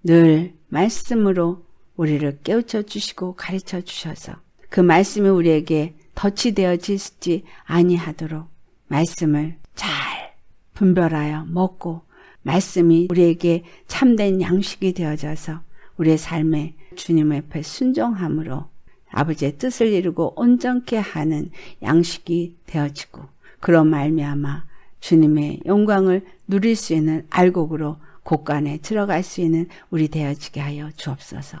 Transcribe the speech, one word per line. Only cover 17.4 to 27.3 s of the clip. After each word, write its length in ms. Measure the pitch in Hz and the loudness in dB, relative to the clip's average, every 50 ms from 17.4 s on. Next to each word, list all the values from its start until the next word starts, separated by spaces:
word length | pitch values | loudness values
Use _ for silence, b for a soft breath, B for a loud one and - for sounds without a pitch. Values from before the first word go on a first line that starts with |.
| 151 - - 156 | -6 -8 -10 -10
순종함으로 1080 | 156 - - - 262 254 262 330 220 240 220 185 175 156 139 156 160 170 131 147 151 - - - - - - _ _ _ | -10 -8 -6 -2 -2 0 0 0 -2 -2 -2 -4 -4 -2 -2 -4 -4 -4 -6 -8 -8 -10 -16 -20 -20 -20 -20 _ _ _
아버지의 480 | - - 147 165 156 - 143 139 143 - | -4 -4 -2 -2 -2 -2 -4 -4 -4 -4
뜻을 300 | - 262 240 - 233 220 | -6 -6 0 0 0 2
이루고 460 | 208 175 180 175 - - 165 - - | 2 0 0 -2 -2 -2 -4 -4 -2
온전케 600 | - 240 240 247 247 - 247 247 247 247 - 240 | 0 2 2 2 2 2 -2 -2 -2 -4 -4 -4
하는 540 | 220 202 - - 156 151 156 160 147 - - B B B B B B | -4 -4 -4 -6 -4 -2 -2 -2 -2 -4 -8 B B B B B B
양식이 720 | - 117 147 170 175 170 - - - - 170 170 170 175 170 _ _ | -2 2 4 4 4 2 -4 -10 -6 -4 -4 -4 -4 -6 -10 _ _
되어지고 560 | - - 156 147 143 143 - - _ - - - - _ b b b b b | -8 -4 -4 -4 -4 -6 -12 -18 _ -18 -20 -20 -20 _ b b b b b
그런 280 | - - 170 165 156 156 | 2 4 6 6 6 4
말미암아 800 | 151 147 139 151 160 156 143 143 143 143 143 143 143 147 - b b b b b b b | 4 2 0 0 0 -2 -2 -2 -4 -4 -4 -4 -4 -6 -8 b b b b b b b
주님의 600 | - - 175 165 156 151 151 151 147 147 - - - | -2 4 6 6 6 6 4 2 0 -2 -6 -6 -2
영광을 580 | - 196 208 208 208 208 196 190 185 180 196 190 B B B B | 0 2 2 4 4 4 4 4 2 2 0 -2 B B B B
누릴 280 | - 190 196 190 233 226 | -2 0 2 2 2 0
수 180 | 214 - - 165 | 0 -2 0 0
있는 320 | 160 156 156 156 160 156 - | 2 2 0 0 -2 -6 -2